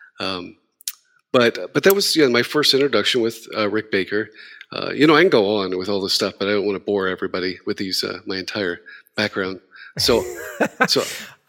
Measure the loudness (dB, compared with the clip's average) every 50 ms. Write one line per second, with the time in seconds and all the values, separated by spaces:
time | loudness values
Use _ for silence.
0 | -20 -20 _ -8 -6 -6 -6 -8 -10 -12 -16 _ _ _ _ _ _ -14 -14 _
1 | _ _ _ _ _ _ 2 4 4 4 2 -2 -6 -4 -2 2 4 4 4 4
2 | 2 0 2 4 4 4 4 2 0 0 0 2 4 4 4 4 2 2 2 2
3 | 2 2 2 2 0 0 -2 -6 -12 -8 -4 -2 -2 0 0 -2 -2 -2 -2 -2
4 | 0 0 -2 -4 -4 -6 -10 -20 -20 -20 -20 -20 -16 -10 -8 -6 -6 -4 2 4
5 | 4 6 6 6 6 6 4 4 4 2 2 0 0 -2 -2 -4 -2 -2 -2 -2
6 | -2 -2 -2 0 -2 -2 -2 -2 -2 0 0 0 0 0 -2 -2 -2 -2 0 0
7 | 0 -2 -2 -4 -4 -4 -4 -4 -4 -4 -4 -6 -6 -6 -6 -4 -6 -4 -4 -4
8 | -4 -6 -8 -8 -8 -8 -8 -6 -6 -6 -6 -4 -4 -4 -4 -6 -12 -18 -20 -20
9 | -20 _ _ -4 -4 -2 -2 -4 -4 -4 -6 -10 -14 _ -20 -20 -20 -14 -6 -2
10 | 0 2 2 2 0 -4 -8 -12 -12 -10 -4 -4 -4 -4 0 -2 0 0 0 0
11 | -2 -2 -6 -10 -14 -16 -20 _ _